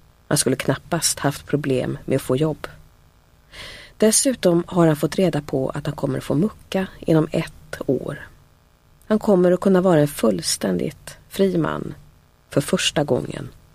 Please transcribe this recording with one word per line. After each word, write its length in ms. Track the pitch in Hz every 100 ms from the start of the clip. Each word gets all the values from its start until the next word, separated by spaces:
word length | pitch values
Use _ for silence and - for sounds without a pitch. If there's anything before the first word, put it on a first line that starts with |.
| - _ _
Han 100 | 147
skulle 180 | 127 135
knappast 640 | - - - 170 - -
haft 280 | 143 143 -
problem 520 | 147 147 127 131 135
med 120 | - 135
att 60 |
få 140 | - 131
jobb. 300 | 107 151 - - - _ _ _ _ _ _ - - - - -
Dessutom 680 | 220 - 277 240 185 170 -
har 200 | 180 165
han 100 | 151
fått 200 | 151 -
reda 260 | 185 147
på 280 | 147 135 131
att 160 | 147 147
han 100 | 143
kommer 240 | - 131
få 140 | -
mucka 520 | 135 214 - - 190 190 -
inom 280 | - 160 156
ett 480 | - - - - - -
år. 420 | 131 - 147 - - _ _ _ _ _ _ -
Han 120 | 214
kommer 340 | - 185 180
att 80 | 180
kunna 200 | 202 185
vara 200 | 185 160
en 80 | 147
fullständigt 1080 | - 226 180 - - 202 175 156 - - - -
fri 300 | - 196 175
man 360 | 147 151 - - - _ _ _ _
för 100 | -
första 440 | - - - -
gången 440 | 143 123 - - 120 - -